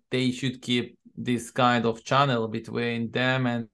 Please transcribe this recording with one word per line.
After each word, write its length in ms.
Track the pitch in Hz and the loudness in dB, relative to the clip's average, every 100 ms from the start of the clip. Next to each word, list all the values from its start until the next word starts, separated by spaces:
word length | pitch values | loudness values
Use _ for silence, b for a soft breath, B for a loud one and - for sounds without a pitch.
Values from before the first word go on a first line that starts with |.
| _ | _
they 200 | 127 127 | 0 0
should 280 | 123 135 - | 0 -4 -4
keep 380 | - 123 120 - - - | 0 0 0 -10 -20 -10
this 340 | 117 120 117 | -2 -2 -2
kind 360 | - 123 120 113 | 2 4 4 2
of 180 | 113 | -2
channel 440 | - 135 143 120 110 | 0 2 4 2 -2
between 600 | 113 113 117 117 117 113 | -6 -6 -4 -4 -4 -4
them 360 | 123 127 131 123 | 0 0 2 0
and 220 | 120 113 | -2 -6